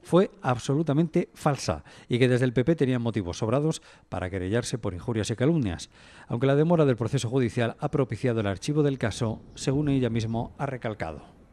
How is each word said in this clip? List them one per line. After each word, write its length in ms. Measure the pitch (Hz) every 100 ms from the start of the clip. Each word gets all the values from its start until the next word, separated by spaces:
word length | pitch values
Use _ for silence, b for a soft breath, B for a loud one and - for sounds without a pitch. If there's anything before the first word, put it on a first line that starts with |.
fue 300 | - 170 202 -
absolutamente 840 | 131 120 - 139 160 143 165 175 -
falsa 500 | - 156 139 - 76 B B B
y 100 | 120
que 100 | 127
desde 180 | 123 131
el 60 |
P 120 | 117
P 100 | 127
tenían 260 | 165 127 127
motivos 380 | 117 107 87 85
sobrados 420 | 110 127 156 - B B _
para 200 | 90 90
querellarse 480 | 95 90 113 117 123
por 160 | 101
injurias 380 | 90 - 110 101
y 60 | -
calumnias, 520 | 127 170 110 82 - B B B B
aunque 220 | 117 131
la 80 | 143
demora 280 | 156 170
del 120 | 143 120
proceso 320 | 110 139 117
judicial 480 | 131 120 - 117 -
ha 140 | 147
propiciado 480 | 143 131 110 127 113
el 80 | 101
archivo 340 | 92 - 151
del 160 | 143 135
caso, 380 | 113 - 113 110 -
según 360 | - - 135 151
ella 180 | 139 120
mismo 460 | 117 110 113 - -
ha 80 |
recalcado. 680 | 139 127 117 104 80 73 - - -